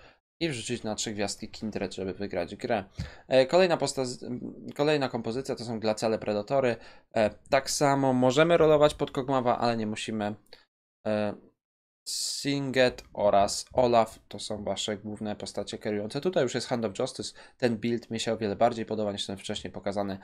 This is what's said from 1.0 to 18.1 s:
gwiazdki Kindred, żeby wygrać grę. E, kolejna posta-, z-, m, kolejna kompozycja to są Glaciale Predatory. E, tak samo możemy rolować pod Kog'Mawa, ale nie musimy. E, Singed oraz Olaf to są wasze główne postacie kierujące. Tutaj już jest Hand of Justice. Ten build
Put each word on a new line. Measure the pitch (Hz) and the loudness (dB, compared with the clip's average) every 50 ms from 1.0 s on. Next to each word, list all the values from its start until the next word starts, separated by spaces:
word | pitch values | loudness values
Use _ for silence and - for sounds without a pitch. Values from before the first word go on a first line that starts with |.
| - 117 | -6 -6
gwiazdki | 104 104 101 98 - - 110 101 | -4 -2 -4 -4 -4 -8 -12 -14
Kindred, | - - 113 107 - 101 98 90 - | -12 -10 -8 -6 -4 -4 -6 -6 -6
żeby | - 95 95 87 | -6 -6 -6 -6
wygrać | - 101 98 - 90 85 - 104 | -6 -6 -4 -4 -4 -4 -4 -6
grę. | - - 120 117 101 92 - _ - - - - - - - | -6 -2 -2 0 -2 -2 -4 _ -12 -12 -12 -14 -14 -4 2
E, | 131 131 131 | 4 4 4
kolejna | 131 170 180 190 175 160 | 6 6 4 6 4 2
posta-, | 135 143 135 - 139 131 | 0 -2 -2 -2 -2 -4
z-, | 123 123 - | -4 -6 -10
m, | - 117 123 - - 110 - - - 123 117 | -10 -10 -10 -8 -10 -12 -12 -14 -14 -8 -4
kolejna | - 147 151 151 147 135 120 | 0 2 2 2 2 0 -2
kompozycja | - 117 110 117 110 131 135 - 123 | -4 -4 -4 -4 -6 -4 -4 -6 -6
to | - 113 | -6 -6
są | 120 113 107 | -6 -6 -2
Glaciale | 107 107 107 - 123 110 110 104 | 0 0 0 0 0 0 0 0
Predatory. | - 107 104 104 104 - 139 135 131 120 113 - - - - - _ _ - | -2 -2 -2 -2 -2 0 0 2 2 2 0 -2 -6 -16 -20 -20 _ _ 0
E, | 117 107 104 - - - - | 2 2 2 0 -4 -4 0
tak | 139 135 - - | 0 2 2 0
samo | - - 151 139 139 139 135 131 | 0 2 2 2 4 4 2 2
możemy | 127 127 127 127 123 147 160 170 170 | 4 4 4 4 6 4 4 6 6
rolować | 165 156 156 151 143 147 151 - | 6 6 6 6 6 6 4 2
pod | - 147 - | 0 -4 -4
Kog'Mawa, | - 143 123 139 135 131 117 120 117 - | -4 -4 -2 -2 0 0 2 2 2 2
ale | 117 120 117 | 2 0 0
nie | 113 110 | 0 -2
musimy. | 107 110 - - - 110 110 104 104 107 - _ _ - - _ _ _ _ _ _ _ _ - | -4 -4 -6 -6 -6 -4 -4 -4 -4 -6 -8 _ _ -20 -20 _ _ _ _ _ _ _ _ -4
E, | 107 107 104 104 104 98 - - _ _ _ _ _ _ _ _ _ _ _ - - | -2 0 0 0 -2 -4 -8 -12 _ _ _ _ _ _ _ _ _ _ _ -12 -8
Singed | - - - - - - - 143 139 139 139 135 120 131 127 123 123 - - - | -6 -6 -4 -4 -6 -4 -2 -2 -2 -2 -2 2 4 4 4 4 2 -2 -10 -10
oraz | - - 104 101 98 98 101 104 - - - - | -2 2 6 6 8 8 6 4 2 -4 -8 -2
Olaf | - 131 127 120 120 113 110 110 - - _ - | 2 2 4 6 6 6 4 4 0 -12 _ -16
to | - 101 | -14 -10
są | - - 110 104 101 | -8 -8 -8 -6 -4
wasze | 98 98 - - 110 107 | -4 -4 -4 -4 -4 -4
główne | 101 107 107 104 104 110 104 104 | -6 -6 -10 -8 -6 -6 -6 -6
postacie | - - - - 107 101 - - 104 | -6 -8 -8 -6 -8 -8 -6 -8 -6
kierujące. | - 113 104 104 104 107 - 143 | -4 -2 -2 -2 -4 -4 -4 -4
Tutaj | - 185 185 175 | -2 0 2 2
już | 135 120 - | 2 2 0
jest | 120 - | -2 -4
Hand | - 127 120 113 | -2 -2 -2 -2
of | 104 98 - | -2 -2 -2
Justice. | 127 131 - - 104 - - - - - _ | -4 -4 -4 -8 -10 -10 -12 -16 -20 -20 _
Ten | - 127 120 113 | -2 0 0 0
build | 107 110 120 117 113 - - | 0 -2 -2 -2 -2 -4 -6